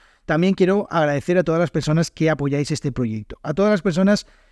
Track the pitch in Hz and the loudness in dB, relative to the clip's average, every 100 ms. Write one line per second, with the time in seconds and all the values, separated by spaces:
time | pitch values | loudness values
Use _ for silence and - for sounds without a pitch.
0 | _ _ - 156 180 190 180 196 196 170 | _ _ -4 0 2 4 2 2 0 0
1 | 151 143 - 180 175 165 170 - - 156 | 0 0 0 0 2 0 0 -2 0 0
2 | 170 - 160 151 143 139 147 151 147 127 | 0 -2 -2 0 -2 -2 -2 -4 -6 -4
3 | 120 110 104 - - 151 202 208 202 160 | -4 -6 -10 -12 -6 0 2 2 0 2
4 | 190 208 - _ _ | 2 2 -2 _ _